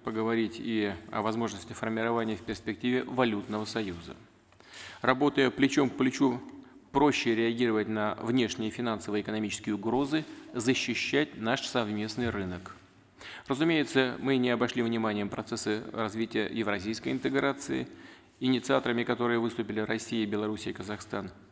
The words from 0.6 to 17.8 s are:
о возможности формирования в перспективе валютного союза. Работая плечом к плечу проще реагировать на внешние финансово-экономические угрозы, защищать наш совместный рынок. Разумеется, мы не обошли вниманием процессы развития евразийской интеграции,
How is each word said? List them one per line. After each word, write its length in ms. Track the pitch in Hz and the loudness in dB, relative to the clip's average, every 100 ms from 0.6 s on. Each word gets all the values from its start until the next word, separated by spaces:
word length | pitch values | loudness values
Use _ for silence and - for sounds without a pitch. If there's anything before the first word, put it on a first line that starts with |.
| - 110 104 92 - | -2 0 0 -2 -6
о 120 | 113 | -2
возможности 500 | 107 110 113 98 - | -2 0 -2 -4 -12
формирования 640 | 113 113 113 113 117 110 107 | -6 -4 0 0 0 0 -4
в 60 | |
перспективе 640 | 117 107 - 107 123 123 | -4 -6 -4 -4 0 0
валютного 600 | - 123 123 104 92 107 | 0 2 2 2 -2 -4
союза. 540 | 107 117 104 85 85 - - _ _ _ - - - - | -2 -4 -4 -6 -12 -16 -20 _ _ _ -20 -16 -16 -2
Работая 480 | 117 131 147 143 131 | 0 4 4 6 4
плечом 400 | - 135 139 135 | 6 4 6 2
к 60 | - | 4
плечу 460 | 131 - 139 120 - - - - - | 0 4 2 2 -6 -18 -20 -20 -2
проще 440 | 139 143 127 - 113 | 4 4 4 2 4
реагировать 520 | 113 117 120 110 107 | 2 2 2 2 2
на 280 | 110 107 - | 0 0 -2
внешние 500 | 113 127 110 - 110 | 0 2 2 0 -4
финансово-экономические 1040 | 107 120 110 - 104 101 110 107 - - 104 | -2 -2 -2 -2 -2 -2 -2 -2 -4 -2 -2
угрозы, 500 | 107 123 139 156 151 - - | 0 0 2 -2 -4 -14 -10
защищать 840 | 123 117 127 - 113 - 139 151 - | -2 2 2 2 -2 0 0 0 -2
наш 280 | 110 135 - | -2 -2 0
совместный 640 | 127 110 104 107 110 120 | -2 0 -2 -4 -2 -2
рынок. 460 | 107 95 90 90 - - - _ _ - - - | -2 -4 -8 -12 -18 -20 -20 _ _ -16 -16 -6
Разумеется, 680 | 135 165 160 135 135 127 123 | 0 2 2 4 4 4 0
мы 180 | 127 135 | 2 2
не 120 | 123 | 4
обошли 320 | 120 120 123 | 2 2 2
вниманием 480 | 117 117 113 104 101 | 0 2 0 0 -2
процессы 540 | 104 107 117 - 107 - | -4 -6 -4 -2 -2 -2
развития 540 | 107 110 110 113 - 104 | -4 -4 -2 -2 0 0
евразийской 640 | 113 107 101 98 110 - | 0 0 0 -2 -4 -4
интеграции, 760 | 131 131 135 135 139 - 131 | -2 0 0 0 -2 -4 -4